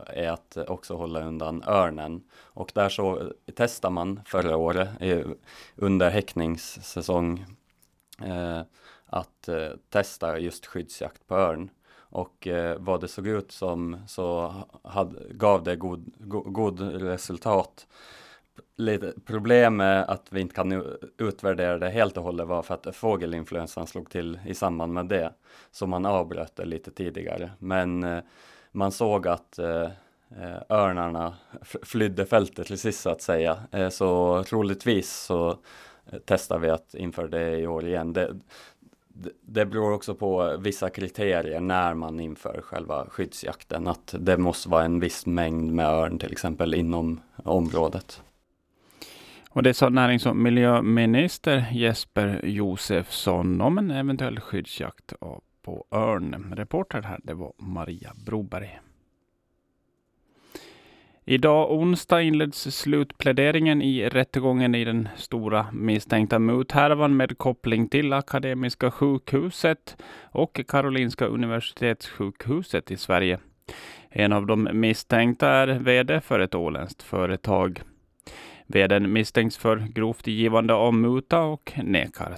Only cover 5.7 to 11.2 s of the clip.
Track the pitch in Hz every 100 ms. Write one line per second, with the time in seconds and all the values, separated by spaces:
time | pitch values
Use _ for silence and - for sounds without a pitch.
5.7 | - 101 95 90 101 - - 82 82 -
6.7 | - - - 85 87 85 87 95 - _
7.7 | _ _ _ _ - - 90 87 82 82
8.7 | _ - - _ - 85 _ - 82 78
9.7 | - _ 104 95 - 82 80 85 - -
10.7 | 90 85 - - -